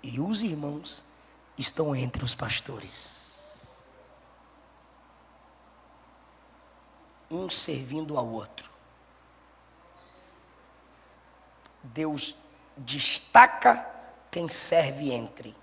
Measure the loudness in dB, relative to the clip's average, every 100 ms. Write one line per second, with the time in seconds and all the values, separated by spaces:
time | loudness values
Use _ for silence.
0 | -6 -4 0 0 0 -4 -6 -8 -8 -10
1 | -12 -20 -20 -20 -20 0 0 2 0 0
2 | -4 -4 -4 -4 -2 -4 -4 -10 -4 -2
3 | -2 -4 -8 -12 -14 -16 -20 -20 -20 -20
4 | -20 -20 -20 -20 -20 -20 -20 -20 -20 -20
5 | -20 -20 -20 -20 -20 -20 -20 -20 -20 -20
6 | -20 -20 -20 -20 -20 -20 -20 -20 -20 -20
7 | -20 -20 -10 -8 0 2 2 -2 -6 -8
8 | -4 -4 -2 -6 -10 -16 -18 -20 -20 -20
9 | -20 -20 -20 -20 -20 -20 -20 -20 -20 -20
10 | -20 -20 -20 -20 -20 -20 -20 -20 -20 -20
11 | -20 -20 -20 -20 -20 -20 -20 -20 -16 -4
12 | -2 0 -2 -4 -20 -20 -20 -14 -6 0
13 | 2 2 6 8 8 8 4 4 0 -16
14 | -20 -20 -10 -8 2 4 6 4 2 -2
15 | -2 -2 -6 -12 -18 -18